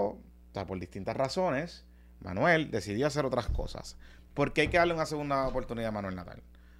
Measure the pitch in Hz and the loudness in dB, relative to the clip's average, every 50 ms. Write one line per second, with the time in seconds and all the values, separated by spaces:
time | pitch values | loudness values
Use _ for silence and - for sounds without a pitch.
0 | 202 104 - - - - - - - - - 202 98 - 190 92 - - - 101 | 0 0 -2 -6 -14 -20 -20 -20 -20 -10 -6 -6 -4 -4 -4 -6 -6 -8 -8 -6
1 | 92 117 110 117 135 131 - 190 185 175 131 135 165 175 - - - - - - | -4 -4 0 0 0 0 2 0 0 2 2 0 -2 -4 -8 -14 -20 -20 -20 -20
2 | - - - - - 92 92 98 135 175 170 160 151 - 107 110 95 104 101 110 | -20 -20 -20 -14 -8 -6 -2 2 4 6 6 4 4 2 0 -2 -2 0 0 2
3 | 139 151 131 147 139 131 127 123 113 - - - - - - - - - - - | 2 2 2 0 0 0 0 0 0 0 0 -2 -2 -4 -6 -10 -10 -12 -14 -16
4 | - - - - - - - - 143 135 - 156 151 - - 175 170 175 170 160 | -18 -20 -20 -20 -20 -12 0 0 0 2 4 2 2 4 6 6 6 6 4 2
5 | 156 151 156 147 147 143 139 139 135 131 127 131 120 - 120 117 113 110 107 104 | 0 0 -2 -4 -2 0 0 2 2 2 0 -2 -4 -2 -4 -2 -2 -2 -2 -2
6 | 98 95 92 90 87 - - - - - - - - - - - | -2 -2 -4 -6 -8 -10 -12 -16 -18 -20 -20 -20 -20 -20 -20 -20